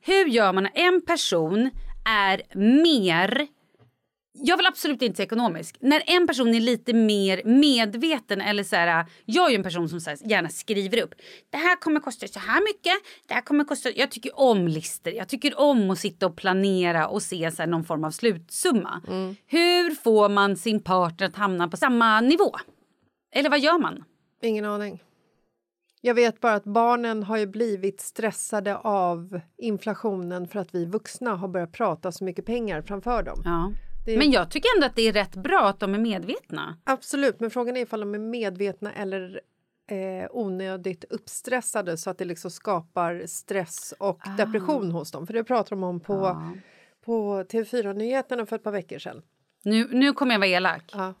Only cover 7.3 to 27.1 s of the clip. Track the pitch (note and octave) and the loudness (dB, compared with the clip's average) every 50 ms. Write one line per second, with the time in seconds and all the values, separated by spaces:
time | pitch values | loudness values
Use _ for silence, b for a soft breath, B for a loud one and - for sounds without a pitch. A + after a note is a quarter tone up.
7.3 | F#3+ F#3 - G#3+ A#3 C4+ D4 D4 C4+ A#3 A3+ G#3 G3+ A#3 B3+ E4 D#4+ B3+ - _ | 0 0 2 4 6 6 8 6 6 4 2 0 -2 -2 0 0 0 -2 -2 _
8.3 | G#3 G3 - G3+ G#3 G3+ G3+ - - F3+ E3+ E3+ E3+ E3 E3 E3 B B B - | -4 -2 -2 -2 -2 -2 -2 0 2 2 4 4 4 2 0 -2 B B B -2
9.3 | A3 E4 F4+ D#4+ B3 G3+ F#3+ F#3+ D#3+ F3 E3+ D#3 E3 F3 E3 D#3+ D3 - - A3 | 2 4 4 4 4 2 0 -2 -4 -4 -4 -4 -4 -8 -8 -8 -10 -10 -4 0
10.3 | G#3+ F#3+ E3 D3+ D#3+ - - - A3 G3 G3 F#3+ G#3 A#3 F3+ D#3 - B B B | 0 0 0 -2 -8 -10 -6 -4 -2 -2 -2 0 0 -2 -2 -2 -8 B B B
11.3 | B B B _ - C#4 D#4+ F4+ F4+ F4+ - D#4+ D#4 D4+ - C#4 A#3 - - - | B B B _ -8 -2 2 2 0 2 0 -2 -2 0 -2 -4 -10 -10 -14 -12
12.3 | - G3+ F#3+ - A3+ D4 G4+ A4 G#4 _ _ E4+ F4+ G4 B B B B B _ | -12 -12 -6 -2 0 0 0 0 -4 _ _ -2 -2 -2 B B B B B _
13.3 | - A#3+ A#3+ - D4 D4 D4 D4 C#4+ - - B3 G#3 - C4 - - A3+ - - | -6 -6 -2 0 0 0 0 0 -4 -6 -6 -8 -2 -2 -2 -2 -2 -10 -12 -12
14.3 | - - C4+ B3+ A3+ G3 F3 E3+ D#3 D#3+ D#3+ - - - _ E3+ E3+ - F#3 F#3 | -2 2 4 4 6 4 4 2 0 -2 -6 -8 -12 -8 _ -8 -8 -8 -8 -8
15.3 | - - - D4 - - C#4 D4 C#4+ A#3+ G3+ F#3+ F#3+ F#3 - G#3 - _ G3+ F#3 | -8 -2 -2 -4 2 4 4 4 6 4 4 2 0 -2 -2 -6 -4 _ -2 -2
16.3 | E3+ - - F#3+ F#3 F#3+ G3 G3 F#3+ F#3 F3+ F3 E3+ E3 D3+ - - G#3 G3+ - | -2 -2 -2 0 2 2 2 2 2 2 2 2 2 2 0 0 -2 -4 -6 -6
17.3 | - F3+ D#3+ E3 D#3+ - E3 D#3+ E3+ E3 E3 - E3 D3+ D#3 D#3 D#3 - - A#3 | -6 -4 -4 -4 -2 -4 -2 -2 -2 -2 -2 -2 -4 -4 -4 -4 -6 0 0 0
18.3 | G3+ D#3+ - _ - - - F#4 C#4+ G#3+ - - - - - - F#3 F#3 F#3 F#3 | 0 0 -6 _ -8 -2 0 2 2 2 0 -2 -10 -12 -10 -8 -6 -6 -6 -6
19.3 | G3 - _ _ - E4 E4+ F4 F4 F4 F4 E4+ D#4 - - A#3 A3 G#3+ G#3 G3+ | -10 -14 _ _ 0 2 4 4 4 4 2 0 -2 -2 2 4 6 6 6 6
20.3 | G3+ G3+ G3+ G3+ G3 E3 - A3+ G#3+ G#3 - - F#3 F#3 F3+ E3 E3 - F#3+ F3+ | 4 4 4 2 2 0 -2 -2 -2 -2 0 0 2 2 2 0 -2 -4 -4 -4
21.3 | - - G#3 G3 F#3 F3 F3 E3+ E3+ F3+ - C4+ B3 A#3 A3+ A3+ G#3+ G#3+ A#3 B3+ | -2 -2 -2 -2 0 0 -2 -2 0 0 2 2 4 4 4 4 4 4 6 4
22.3 | D#4+ E4 G4+ D4+ - - - - _ _ _ _ _ _ _ _ _ _ _ _ | 4 4 4 2 0 -6 -14 -16 _ _ _ _ _ _ _ _ _ _ _ _
23.3 | - B3 C#4+ D4 C#4 D4 C4 D4+ E4+ F4 B3+ D#3+ F3 - - _ _ _ _ _ | -2 0 2 2 2 4 4 4 4 4 2 -2 -4 -8 -16 _ _ _ _ _
24.3 | _ _ - A3+ A3 G#3+ G#3 G#3 G#3 G#3 G#3 G3+ F#3+ F3 _ _ _ _ _ _ | _ _ -4 -2 -2 -2 -2 -4 -4 -6 -6 -8 -10 -14 _ _ _ _ _ _
25.3 | _ _ _ _ _ _ _ _ _ _ _ _ _ _ - A#3+ A#3+ A#3 A#3+ A#3 | _ _ _ _ _ _ _ _ _ _ _ _ _ _ -2 0 4 4 4 2
26.3 | A3 _ - A#3+ G#3+ G#3 G3+ G#3 G3+ A#3 A#3 A#3 A#3+ A#3+ A#3 A#3 | 2 _ 2 2 2 2 -2 0 2 4 4 4 4 2 0 -2